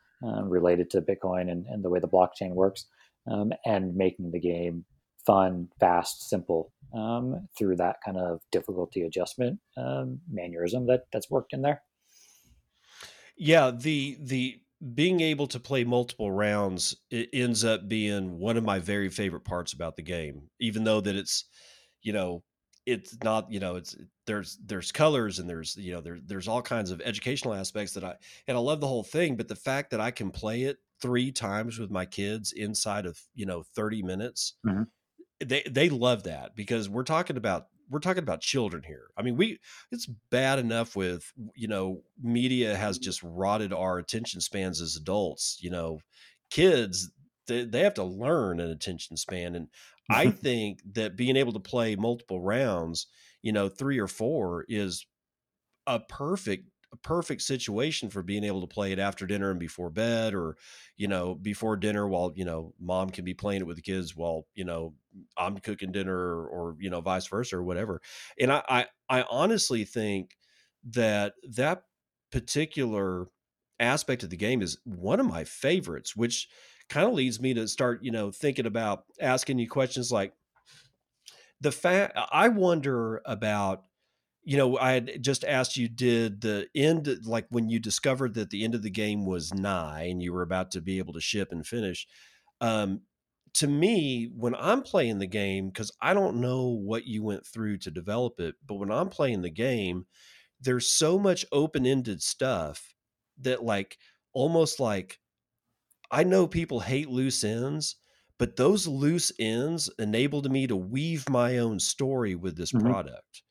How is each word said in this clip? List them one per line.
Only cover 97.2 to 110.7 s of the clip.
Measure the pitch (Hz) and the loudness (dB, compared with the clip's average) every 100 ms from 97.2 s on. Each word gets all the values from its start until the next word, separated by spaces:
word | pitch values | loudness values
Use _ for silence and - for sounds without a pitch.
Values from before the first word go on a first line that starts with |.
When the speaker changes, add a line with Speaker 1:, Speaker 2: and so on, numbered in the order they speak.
Speaker 2:
went | 107 98 - | -2 -4 -8
through | 113 107 98 | -6 -4 -4
to | 90 | -6
develop | 80 87 113 123 - | -8 -4 -2 -2 -2
it, | 82 - | -6 -6
but | - 101 | -10 -6
when | 101 | -2
I'm | 117 185 | 0 -2
playing | - 139 104 | 0 0 0
the | 87 | -4
game, | 80 131 120 92 90 - _ - - _ _ | -2 0 0 0 -2 -6 _ -20 -20 _ _
there's | 127 123 - | 0 0 2
so | - 156 190 | 4 4 4
much | 202 175 - | 4 2 2
open-ended | 143 156 143 127 135 117 90 | 2 2 4 4 4 2 -2
stuff | - - 131 98 76 - - _ _ _ _ - | -4 -2 0 0 -2 -8 -16 _ _ _ _ -6
that, | 127 127 | -2 0
like, | 117 101 98 - - _ _ | 0 0 -2 -12 -20 _ _
almost | 131 147 165 156 - | 0 4 4 4 2
like, | 120 101 90 - _ _ _ _ _ _ _ _ - | 0 0 -4 -16 _ _ _ _ _ _ _ _ -2
I | 135 | 2
know | 180 185 170 | 6 6 4
people | 170 165 120 | 0 -2 -2
hate | 95 139 151 | 0 -2 0
loose | 127 135 - | 0 0 0
ends, | 107 113 135 151 151 - _ _ _ - | 0 0 -2 -2 -4 -8 _ _ _ -2
but | 120 - | -2 4
those | 139 208 170 | 6 6 2
loose | 135 143 170 - - | 2 2 4 0 0
ends | 110 117 147 165 151 - | 0 2 0 0 -4 -2
enabled | 107 110 143 147 139 | 0 4 2 2 0
me | 135 | 0
to | 131 | 2